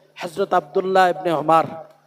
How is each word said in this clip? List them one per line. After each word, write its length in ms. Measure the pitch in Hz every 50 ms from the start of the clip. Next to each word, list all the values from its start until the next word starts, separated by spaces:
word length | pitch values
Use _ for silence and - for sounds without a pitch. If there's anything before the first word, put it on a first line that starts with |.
| _ _ _ -
হযরত 320 | - 180 156 170 196 - 190
আব্দুল্লাহ 540 | 180 160 147 - 190 185 190 190 185 185 180
ইবনে 240 | 175 185 185 175
ওমর, 320 | 165 143 151 156 160 160 151 - - 160 - - _ _ _